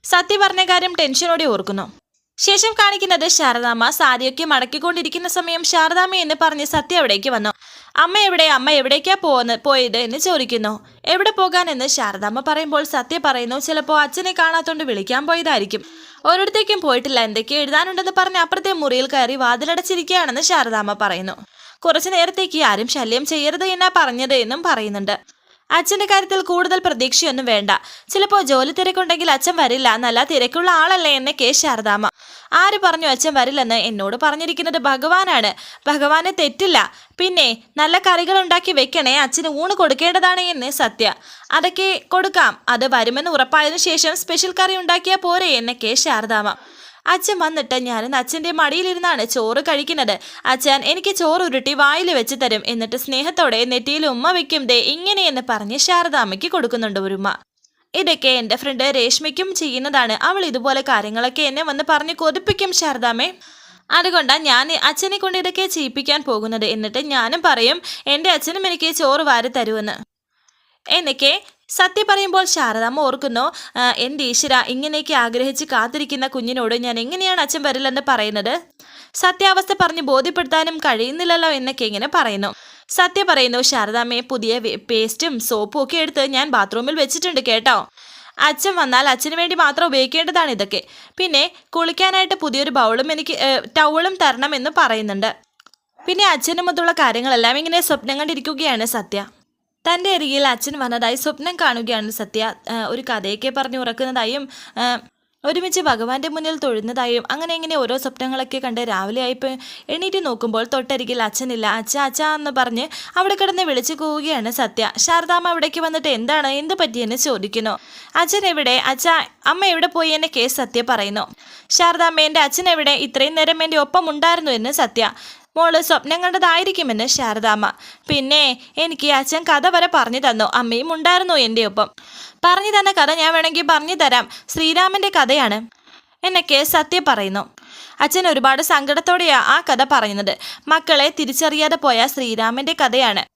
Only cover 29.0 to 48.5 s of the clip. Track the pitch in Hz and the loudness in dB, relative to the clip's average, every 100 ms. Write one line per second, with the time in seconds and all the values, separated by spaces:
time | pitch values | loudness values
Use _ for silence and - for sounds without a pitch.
29 | 359 339 330 269 349 339 269 262 254 220 | -2 0 2 2 2 2 2 4 2 2
30 | 240 233 277 302 247 311 359 339 320 370 | 0 0 2 2 2 2 2 4 4 4
31 | 320 277 262 294 247 285 302 233 214 208 | 2 2 0 0 2 2 0 0 0 0
32 | 214 _ - - - 330 381 415 381 320 | 0 _ -20 -20 0 2 4 4 2 2
33 | 320 254 294 277 247 285 240 226 202 208 | 0 0 2 2 2 0 0 0 -2 -4
34 | 196 240 302 294 330 311 330 330 269 269 | -4 0 0 0 -4 -4 -2 0 0 0
35 | 302 359 381 285 208 - - - - 294 | 2 2 4 2 2 -4 -16 -8 -4 0
36 | 285 311 349 381 302 - 381 294 196 - | 2 2 2 0 -2 0 2 4 2 -4
37 | - - 370 349 262 226 _ - 311 349 | -20 -4 0 2 2 0 _ -2 2 2
38 | 370 349 349 381 359 349 359 294 262 330 | 4 2 4 2 2 0 2 2 2 0
39 | 262 277 269 - 320 294 349 392 330 277 | 2 2 2 0 -4 -2 -2 2 2 4
40 | 339 359 359 370 359 320 247 285 240 - | 2 4 2 2 -2 -4 -6 -2 -2 0
41 | 220 - - - - 311 339 359 381 370 | -2 -2 -14 -20 -2 0 0 0 0 -2
42 | - 359 392 381 254 - - 240 262 247 | 0 0 2 4 2 2 -2 0 2 2
43 | 226 254 339 294 262 302 302 330 359 320 | 2 -2 -2 0 2 4 2 0 0 0
44 | 320 339 - 330 370 359 370 381 349 349 | 0 -2 -4 -2 -2 0 0 0 0 0
45 | 359 381 370 349 359 254 233 247 220 254 | 2 0 0 0 2 0 -2 -4 -2 0
46 | 320 233 220 220 208 - - - - - | 0 -2 0 0 -2 -6 -14 -20 -20 -8
47 | - 359 359 392 320 320 254 254 247 233 | -2 0 0 0 0 -2 -2 -4 -2 -4
48 | 233 269 254 320 330 | -2 -2 -2 -6 -4